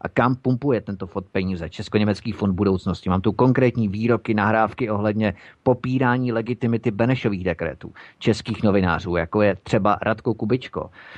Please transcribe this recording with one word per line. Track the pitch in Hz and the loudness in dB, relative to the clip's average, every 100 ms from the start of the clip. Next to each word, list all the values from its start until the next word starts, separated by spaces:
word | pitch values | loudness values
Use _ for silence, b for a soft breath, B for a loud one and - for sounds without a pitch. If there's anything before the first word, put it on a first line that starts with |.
a | 92 | -4
kam | - 120 127 | 2 2 2
pumpuje | 131 123 143 113 | 0 0 0 -2
tento | 101 98 92 | -2 -8 -6
fond | 101 92 | -8 -6
peníze, | 98 95 92 80 | -4 -2 -4 -8
Českoněmecký | - 98 107 104 98 120 | -10 -8 -2 -2 -2 -4
fond | - 104 | -4 -2
budoucnosti. | 90 98 95 98 87 92 | 0 0 0 -2 -4 -2
Mám | 90 | 0
tu | 104 | 0
konkrétní | - 131 127 127 120 104 | 2 2 4 2 2 -2
výroky, | 98 117 117 - | -2 0 0 0
nahrávky | 104 101 110 110 - 113 | 0 2 4 2 0 -4
ohledně | 104 107 107 107 90 B B | -2 0 0 -2 -2 B B
popírání | - 123 127 127 127 123 123 | 0 0 0 0 2 0 0
legitimity | 113 113 117 117 117 117 | -2 -2 -2 -2 0 -2
Benešových | 101 117 131 117 98 | 0 0 2 0 -2
dekretů | 90 85 82 - - B B B | -2 -2 -4 -6 -14 B B B
českých | - 107 - 110 | 0 0 -2 0
novinářů, | 107 98 92 80 90 85 | 2 4 2 0 -2 -2
jako | 82 107 | 0 2
je | 104 92 | 2 0
třeba | - 117 101 - | 0 0 2 0
Radko | 107 110 - | 0 -2 -2
Kubičko | 110 110 127 - - - B B | -4 -2 -2 -4 -10 -10 B B